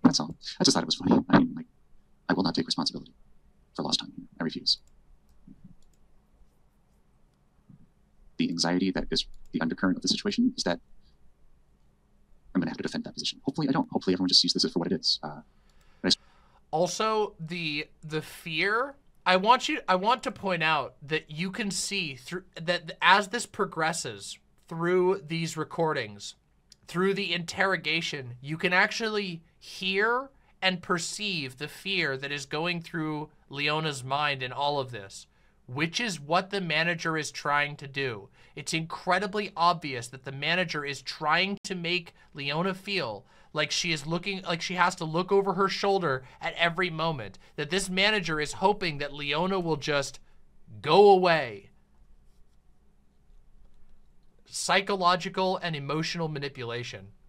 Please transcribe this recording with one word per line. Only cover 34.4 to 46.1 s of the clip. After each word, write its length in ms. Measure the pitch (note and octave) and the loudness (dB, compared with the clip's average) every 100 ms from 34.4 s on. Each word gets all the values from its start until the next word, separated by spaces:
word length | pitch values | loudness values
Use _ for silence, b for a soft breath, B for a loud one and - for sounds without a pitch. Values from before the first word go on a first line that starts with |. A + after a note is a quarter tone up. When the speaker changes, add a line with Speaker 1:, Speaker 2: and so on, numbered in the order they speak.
Speaker 2:
in 100 | B2+ | -4
all 260 | B2 C#3+ D3 | -2 0 0
of 120 | B2 | -2
this, 340 | A#2+ G2 - - _ _ _ - | -8 -12 -16 -20 _ _ _ -12
which 340 | B2+ E3 E3 | -4 -2 -2
is 200 | A#3 E3 | -4 -4
what 300 | C#3+ E3+ F#3+ | 0 0 0
the 100 | G3+ | -4
manager 560 | F3 D#3 E3+ E3+ E3 D#3+ | 0 0 2 0 -2 -2
is 140 | D3 | -4
trying 460 | - D3+ C#3+ D3 C#3+ | -6 0 2 0 -4
to 100 | C#3+ | -8
do. 400 | C3+ C3+ A2 G2 b b - | -4 -2 -4 -10 b b -14
It's 180 | D3 | -4
incredibly 800 | E3 D#3+ - - F3+ G3+ G#3 - - | -4 -4 -8 0 0 2 -4 -6 2
obvious 520 | E3+ E3+ D3+ B2+ A#2 | 2 4 -2 -8 -8
that 160 | C3 | -12
the 80 | - | -12
manager 520 | C3+ D3 F3 F3 D#3+ | -4 0 2 0 -2
is 180 | C#3+ C#3 | -4 -6
trying 540 | - - D3+ E3 F#3+ G3+ | -8 -4 2 2 2 -2
to 100 | - | -6
make 380 | F#3 E3+ F3+ E3+ - b | -6 -2 -4 -4 -20 b
Leona 400 | D#3 C#3 D3+ F#3 | -8 -4 0 -2
feel 500 | F#3+ - G3 C3 G2+ - b b | -4 -4 -2 -2 -6 -14 b b
like 180 | D3+ D3+ | -2 -2
she 200 | - F3+ | 0 0
is 140 | D#3+ C#3+ | -2 -2
looking, 360 | E3+ F#3+ F#3+ | -4 -2 -6
like 180 | F3 E3+ | -4 -4
she 140 | - | -2
has 200 | F3+ F3+ F3+ | 2 2 2
to 80 | |
look 280 | D#3+ D#3 F3+ | -2 -2 4
over 220 | G3 G3 | 4 4
her 140 | F#3 G3 | 2 0
shoulder 560 | F#3+ G3+ G3 E3+ | 2 2 2 2